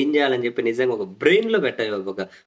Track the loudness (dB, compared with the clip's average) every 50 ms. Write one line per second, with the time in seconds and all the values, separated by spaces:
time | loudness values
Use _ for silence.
0 | 2 2 2 2 2 2 0 0 -2 -2 -2 -2 -2 -2 0 0 0 0 -2 -2
1 | -6 -8 -4 0 2 4 4 4 2 2 0 0 0 0 -2 -2 -4 -4 -4 -4
2 | -6 -6 -6 -6 -8 -10 -10 -18 _